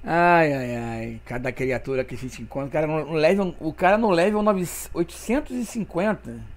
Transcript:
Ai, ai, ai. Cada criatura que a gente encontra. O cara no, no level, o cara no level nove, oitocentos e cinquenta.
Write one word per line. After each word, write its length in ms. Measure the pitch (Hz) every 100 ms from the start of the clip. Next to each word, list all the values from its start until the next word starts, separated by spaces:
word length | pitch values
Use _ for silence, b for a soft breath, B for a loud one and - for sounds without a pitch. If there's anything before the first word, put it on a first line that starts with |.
Ai, 480 | - 165 175 170 160
ai, 240 | 135 123 120
ai. 460 | 117 113 113 113 -
Cada 260 | 123 127
criatura 520 | 117 131 123 - 131
que 120 | 127 123
a 20 |
gente 240 | 127 -
encontra. 260 | 117 139 135
O 40 |
cara 160 | 151 156
no, 180 | 156 147
no 80 |
level, 420 | 160 156 196 190 175
o 120 | 160
cara 280 | 151 180 208
no 100 | 226
level 320 | 170 185 214
nove, 260 | 214 196 170 - - -
oitocentos 600 | 170 - - 254 - 247
e 80 |
cinquenta. 760 | 233 233 190 165 208 196 - 117 107